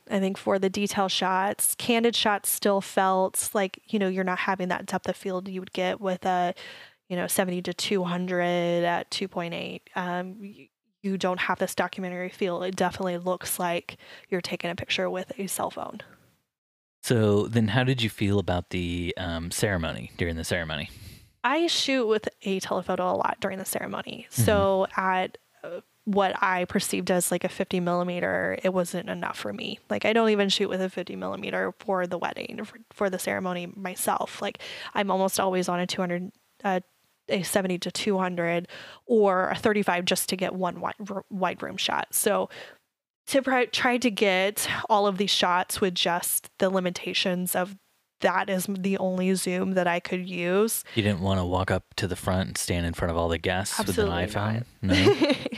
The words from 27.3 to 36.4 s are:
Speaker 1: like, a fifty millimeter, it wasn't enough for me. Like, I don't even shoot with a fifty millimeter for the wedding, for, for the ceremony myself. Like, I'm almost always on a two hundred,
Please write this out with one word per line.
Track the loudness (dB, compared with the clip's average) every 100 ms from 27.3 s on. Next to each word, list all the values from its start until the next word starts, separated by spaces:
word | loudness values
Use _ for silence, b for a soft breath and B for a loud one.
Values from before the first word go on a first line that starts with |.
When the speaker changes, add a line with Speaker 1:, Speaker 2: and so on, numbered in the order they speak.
Speaker 1:
like, | 0
a | -2
fifty | -2 -2 0
millimeter, | 2 0 0 -2 0 0 0 0
it | 0
wasn't | 2 0 -4 -6
enough | -6 -6 -6
for | -8
me. | -6 -8 -10 -6
Like, | -4 0
I |
don't | 2 4
even | 4 2
shoot | 2 0
with | -2
a | -4
fifty | -6 -8 -8
millimeter | -8 -8 -6 -4 -4 -6
for | -4 -2 -2
the | -4
wedding, | -4 -6 -10 -10
for, | -12 -16 -16
for | -2 -2
the | -2
ceremony | -2 -2 -2 -4 -8 -10
myself. | -10 -4 0 0 -2 -6
Like, | -8 -8 B B B
I'm | -2 2
almost | 2 2 2
always | 2 2 0
on | 0
a | 0
two | -2
hundred, | -2 -2 -6 _